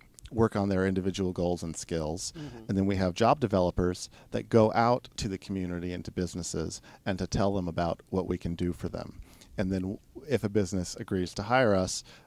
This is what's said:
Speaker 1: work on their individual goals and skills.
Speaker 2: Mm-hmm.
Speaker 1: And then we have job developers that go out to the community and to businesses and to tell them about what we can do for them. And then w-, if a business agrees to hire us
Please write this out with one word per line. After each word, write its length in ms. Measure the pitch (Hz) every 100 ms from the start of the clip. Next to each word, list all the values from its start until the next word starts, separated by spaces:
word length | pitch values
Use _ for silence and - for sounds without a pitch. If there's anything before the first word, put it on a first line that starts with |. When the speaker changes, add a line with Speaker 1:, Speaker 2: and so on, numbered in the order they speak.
| - - -
Speaker 1:
work 240 | 110 110 104
on 120 | 101
their 180 | 95 95
individual 460 | 95 95 92 92
goals 300 | 90 87 87
and 140 | 85 78
skills. 560 | - 82 76 90 - 165
Speaker 2:
Mm-hmm. 220 | 143 117 113
Speaker 1:
And 100 | 98
then 80 | 98
we 100 | 95
have 180 | 92
job 240 | 85 113 147
developers 720 | 113 98 90 - 90 90 - - -
that 160 | 117 110
go 240 | 113 110
out 340 | 117 117 127 - -
to 120 | 107
the 100 | 95
community 540 | - 95 90 87 90
and 120 | 87 87
to 40 |
businesses 680 | 90 87 90 85 85 80 - - - 110
and 100 | 92
to 80 | 92
tell 280 | - 98
them 140 | 98 87
about 320 | 85 85 - -
what 160 | 95 90
we 120 | 90
can 160 | 85
do 180 | 85 87
for 160 | 85 87
them. 320 | 80 80 - - - - -
And 120 | 95
then 100 | 95
w-, 160 | 92 107 _ - -
if 160 | 120
a 40 | 104
business 480 | 104 92 95 87 -
agrees 380 | 101 95 90
to 80 | -
hire 320 | 104 127 117
us 300 | 95 92 - - -